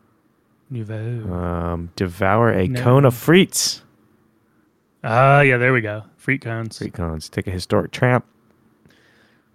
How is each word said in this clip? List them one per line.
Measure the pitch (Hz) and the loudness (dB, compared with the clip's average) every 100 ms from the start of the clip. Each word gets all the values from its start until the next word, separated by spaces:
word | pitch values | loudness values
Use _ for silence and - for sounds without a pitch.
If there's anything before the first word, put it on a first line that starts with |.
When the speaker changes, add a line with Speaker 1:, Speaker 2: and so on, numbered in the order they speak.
| _ _ _ _ _ _ - | _ _ _ _ _ _ -14
Speaker 1:
Nouveau. | 127 104 110 113 120 101 | -12 -10 -10 -10 -8 -8
Speaker 2:
Um, | 87 90 85 85 85 85 - | -6 -6 -4 -4 -6 -8 -6
devour | 92 87 95 107 117 | -6 -2 0 2 2
a | 95 92 | 2 0
Speaker 1:
No. | 123 | 0
Speaker 2:
cone | 120 131 135 | 4 6 4
of | |
frites. | 120 - 180 185 - - - _ _ _ _ _ _ _ _ _ _ _ _ | 2 4 4 4 0 -6 -6 _ _ _ _ _ _ _ _ _ _ _ _
Speaker 1:
Ah, | 123 117 135 143 | -2 4 6 6
yeah, | 139 123 | 4 4
there | 127 | 2
we | 127 | 0
go. | 107 107 104 _ | -2 -8 -14 _
Frite | - 135 | -6 -6
cones. | 117 113 113 - | -6 -8 -8 -10
Speaker 2:
Frite | 104 | -12
cones. | - 85 80 - | -8 -8 -8 -10
Take | - 95 | -10 -8
a | |
historic | 92 - 104 - | -8 -2 -2 -2
tramp | - 123 123 - _ _ _ _ _ _ _ _ _ _ _ _ | -2 0 0 -2 _ _ _ _ _ _ _ _ _ _ _ _